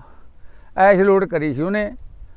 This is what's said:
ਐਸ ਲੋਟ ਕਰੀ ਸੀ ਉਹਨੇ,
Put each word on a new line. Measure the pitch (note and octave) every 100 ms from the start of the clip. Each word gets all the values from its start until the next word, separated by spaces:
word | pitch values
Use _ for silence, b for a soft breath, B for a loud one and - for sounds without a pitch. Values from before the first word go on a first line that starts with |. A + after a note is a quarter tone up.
| - b b - - - - -
ਐਸ | G3 F#3
ਲੋਟ | G3 G3
ਕਰੀ | F#3+ E3 D3+
ਸੀ | C3
ਉਹਨੇ, | E3+ G#3 G#3 B3+ - - -